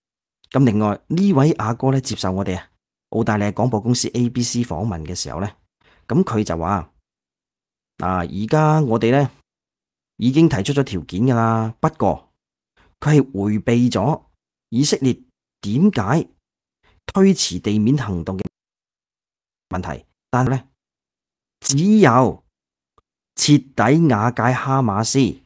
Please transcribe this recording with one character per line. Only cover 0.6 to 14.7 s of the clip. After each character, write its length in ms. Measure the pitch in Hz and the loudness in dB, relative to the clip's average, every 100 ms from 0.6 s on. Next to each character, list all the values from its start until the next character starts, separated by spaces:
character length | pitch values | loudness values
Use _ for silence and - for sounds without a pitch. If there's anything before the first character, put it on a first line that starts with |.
| 131 | 2
另 140 | 104 | 2
外， 200 | 107 - - | 0 -4 -4
呢 260 | 165 202 | -2 0
位 180 | 139 147 | 2 2
阿 200 | - 110 | 0 -4
哥 180 | 117 131 | -4 -2
呢， 100 | 135 | -2
接 140 | 131 107 | -4 -6
受 160 | 95 | -4
我 120 | 95 | -4
哋 140 | 98 92 | -4 -8
啊， 120 | - _ _ _ - | -12 _ _ _ -8
澳 140 | 110 | -4
大 140 | 110 107 | -2 0
利 80 | 104 | -2
亞 60 | |
廣 180 | 101 120 | -2 -2
播 100 | 110 | -2
公 160 | 113 120 | -2 -2
司 140 | - | -2
A 160 | 120 120 | -2 -2
B 140 | 123 | -2
C 180 | 117 120 | -4 -4
訪 240 | 120 82 113 | -4 -4 -6
問 200 | 85 78 | -8 -10
嘅 100 | 92 | -10
時 160 | - | -8
候 80 | 67 | -8
呢， 100 | 101 - _ _ _ _ - | -8 -10 _ _ _ _ -2
噉 140 | 117 | 0
佢 200 | - 113 | 0 -2
就 140 | 101 82 | -2 -4
話， 340 | 85 101 78 _ _ _ _ _ _ _ _ _ _ - | -2 -4 -6 _ _ _ _ _ _ _ _ _ _ -8
嗱， 460 | 90 92 87 90 | -4 -2 -4 -6
而 40 | 110 | -2
家 340 | 151 156 156 | 2 2 2
我 180 | 135 110 | 0 0
哋 120 | 113 | 2
呢， 200 | 139 143 _ _ _ _ _ _ _ _ - | 2 0 _ _ _ _ _ _ _ _ -4
已 140 | 120 | 0
經 180 | 139 165 | 4 4
提 120 | 95 | 2
出 100 | 98 | -2
咗 100 | 139 | -2
條 180 | 131 92 | -2 -6
件 200 | 73 90 | -6 -2
㗎 120 | 127 | 0
啦， 400 | 117 113 113 113 - | 2 0 0 -4 -4
不 80 | 156 | -4
過 440 | - 98 - _ _ _ _ _ _ _ - | 0 -2 -2 _ _ _ _ _ _ _ -6
佢 220 | 147 151 | 2 4
係 100 | - | 2
迴 280 | 95 101 107 | -2 -2 -2
避 300 | 120 120 123 | 0 2 2
咗 340 | 110 117 - _ _ _ _ | 0 -2 -2 _ _ _ _
以 140 | - | -6